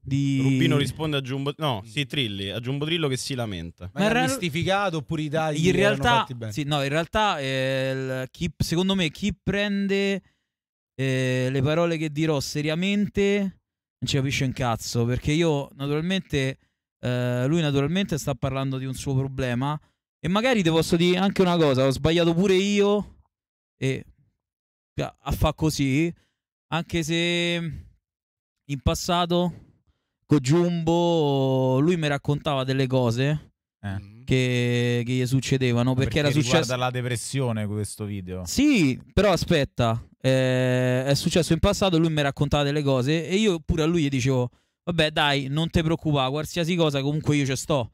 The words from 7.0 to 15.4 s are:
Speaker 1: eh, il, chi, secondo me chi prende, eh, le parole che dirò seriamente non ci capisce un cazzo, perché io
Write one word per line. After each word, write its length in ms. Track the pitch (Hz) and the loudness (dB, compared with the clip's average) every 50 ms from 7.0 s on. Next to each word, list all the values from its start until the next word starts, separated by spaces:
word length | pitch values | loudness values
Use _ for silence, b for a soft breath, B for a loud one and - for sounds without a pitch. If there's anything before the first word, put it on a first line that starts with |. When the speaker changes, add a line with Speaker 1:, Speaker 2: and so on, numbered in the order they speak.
| 170 - - 220 214 208 185 156 | -4 -2 -2 0 0 0 0 -2
Speaker 1:
eh, 500 | 135 135 135 131 131 131 135 135 131 135 131 131 131 131 131 131 131 | -4 -4 -2 -2 -2 -2 -2 -2 -2 -2 -4 -4 -4 -4 -6 -6 -8
il, 60 | 127 | -10
chi, 200 | _ - 110 107 - | _ -6 -6 -6 -4
secondo 380 | _ - - 170 165 185 190 196 | _ -4 -2 0 0 0 0 0
me 160 | 190 180 156 | 0 0 -2
chi 240 | - - - 208 180 | -2 -4 -4 -4 -4
prende, 880 | _ _ - 196 202 202 208 202 202 202 196 196 196 196 196 196 185 _ _ _ _ _ _ _ _ _ _ _ _ _ _ _ | _ _ -4 -2 -2 -2 -2 -2 -2 -2 0 0 0 0 0 -2 -4 _ _ _ _ _ _ _ _ _ _ _ _ _ _ _
eh, 540 | - 135 135 131 131 131 127 127 127 127 127 | -6 -4 -2 0 0 0 0 0 0 -2 0
le 100 | 131 139 | 0 0
parole 380 | 131 147 156 160 170 170 170 156 | 0 2 2 2 2 0 0 -2
che 120 | 156 160 | -4 -6
dirò 300 | 147 147 160 160 156 139 | -2 -2 0 0 0 0
seriamente 1000 | 127 - - 151 147 151 156 165 185 196 202 202 208 175 - - 196 202 202 208 | -2 -4 -6 -4 -2 -2 -2 -2 -2 0 0 0 -2 -2 0 0 0 2 2 0
non 680 | 202 190 - _ _ _ _ _ _ _ _ _ - | -2 -4 -6 _ _ _ _ _ _ _ _ _ -6
ci 100 | - - | -2 -2
capisce 280 | 143 131 143 131 - 139 | 0 0 0 -2 -2 -2
un 80 | 131 113 | -2 -2
cazzo, 520 | - 135 120 113 107 - - - 120 117 | -2 -2 -2 -2 -2 -4 -4 -2 0 0
perché 280 | 120 127 120 - 151 151 | 0 0 -2 0 0 0
io 360 | 156 | 2